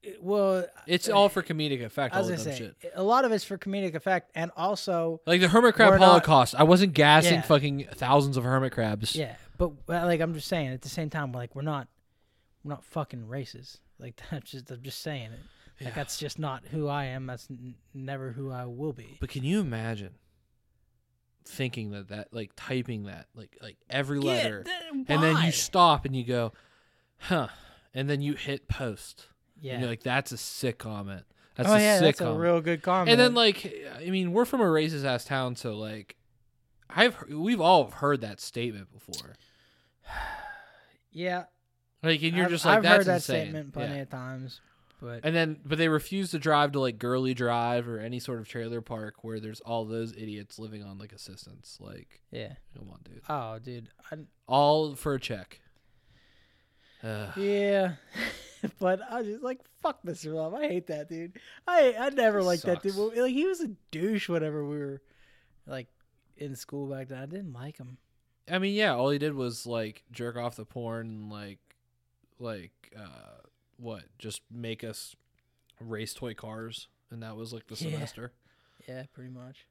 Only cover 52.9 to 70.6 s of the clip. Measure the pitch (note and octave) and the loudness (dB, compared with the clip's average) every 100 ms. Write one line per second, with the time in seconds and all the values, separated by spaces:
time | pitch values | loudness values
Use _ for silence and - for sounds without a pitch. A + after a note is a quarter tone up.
52.9 | - - - - D3+ A#2 A2 A2+ A#2+ A2+ | -20 -20 -20 -10 -8 -8 -12 -14 -16 -16
53.9 | _ - D#3 D3+ _ - C3 D3 D3+ D#3 | _ -18 -18 -18 _ -2 4 4 4 0
54.9 | C#3 D3+ C3+ - G#2+ F2+ - _ _ _ | -4 -4 -4 -4 -10 -10 -20 _ _ _
55.9 | _ _ _ _ _ _ _ _ _ _ | _ _ _ _ _ _ _ _ _ _
56.9 | _ A2 G#2+ G#2 G3 G3+ G3+ G3+ G3+ F#3 | _ -10 -8 -8 -6 -2 0 2 2 0
57.9 | D#3+ _ - A#3 - - - - - F#3 | -4 _ -10 -10 -10 -18 -12 -12 -4 -2
58.9 | F#3 A#3+ A#3 A3 G#3+ B3 C4 _ _ D#4+ | -2 -4 -8 -8 -8 -8 -10 _ _ -6
59.9 | - F3 - D#3 D#3+ D#3+ G#3+ D4+ F3+ F3 | -6 -10 -10 -8 -8 -6 -6 -4 -4 -6
60.9 | D3+ D3+ E3 E3+ - - - - F4+ C#4 | -10 -10 -12 -14 -16 -20 -14 0 4 4
61.9 | A3+ C4+ C#4 A3+ G#3 F#3 F3 F#3+ F3 G3 | 4 -2 2 2 4 2 0 0 -2 -2
62.9 | G3 G#3+ A3+ B3+ C4 F4 F4+ D#4+ G3+ _ | -2 -2 0 0 0 0 -2 -6 -8 _
63.9 | D#3 F#3 G#3+ - E3+ D#3 D3+ C#3+ D3 C#3+ | -4 -2 -2 -2 -2 -2 -4 -6 -6 -8
64.9 | C#3 _ _ _ _ _ _ - C3+ A#2+ | -10 _ _ _ _ _ _ -14 -14 -14
65.9 | _ _ _ _ _ C#3+ C3 - C#3+ C#3 | _ _ _ _ _ -12 -12 -12 -10 -8
66.9 | C3+ C3 C3 C#3 F3+ G3 B2 C3+ D3+ B2 | -10 -10 -12 -12 -12 -12 -12 -14 -14 -18
67.9 | B2+ _ _ _ _ - F#3 G3 G3+ G#3+ | -20 _ _ _ _ -6 -2 -2 0 0
68.9 | B2 C3 C#3+ D3+ C#3 B2+ A2+ - A#2 A2 | 2 2 2 -2 -2 -4 -6 -6 -6 -6
69.9 | G#2+ _ B2 A#2+ A#2 A#2+ A#2 | -10 _ -10 -8 -6 -8 -8